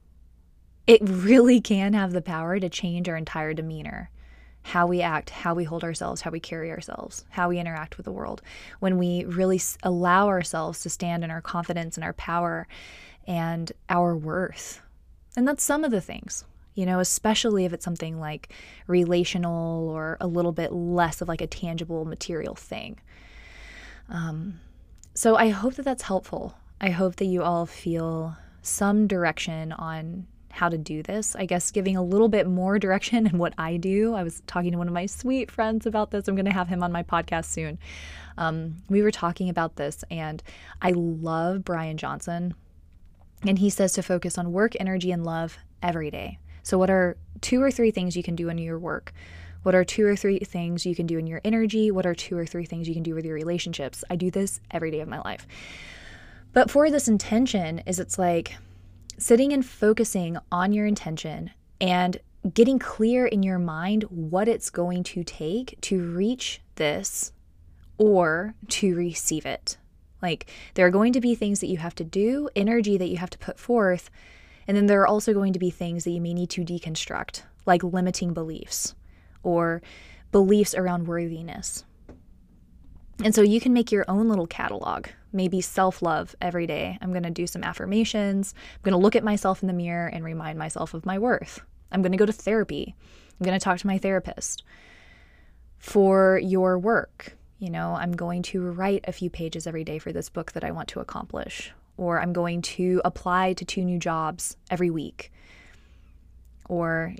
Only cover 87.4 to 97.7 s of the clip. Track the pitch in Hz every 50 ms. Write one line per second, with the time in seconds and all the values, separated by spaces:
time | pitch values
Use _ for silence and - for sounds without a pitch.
87.4 | 175 175 - 175 160 165 165 - - 180 202 220 226 214 - 214 202 202 196 196
88.4 | 196 - - - - - - - - 196 190 175 190 214 - 233 208 220 208 196
89.4 | - 190 190 - - 190 180 175 170 170 170 170 170 165 - 170 160 160 160 160
90.4 | 160 156 156 160 156 160 - - 160 160 - 165 - 190 185 196 220 254 220 -
91.4 | - - - - - - - - - - - 190 185 180 190 190 208 202 214 -
92.4 | - 190 214 226 202 - 151 143 - - - - - - - - - - - -
93.4 | 185 180 180 196 - 196 180 180 - 202 190 190 - 196 190 185 180 - - -
94.4 | - - - - - - - - - - - - - - - - - - _ -
95.4 | - - - - - - - - - - - 208 196 190 190 190 190 190 190 185
96.4 | - 185 185 185 185 185 185 180 175 220 233 196 - - _ - - - - -
97.4 | - - _ - 202 175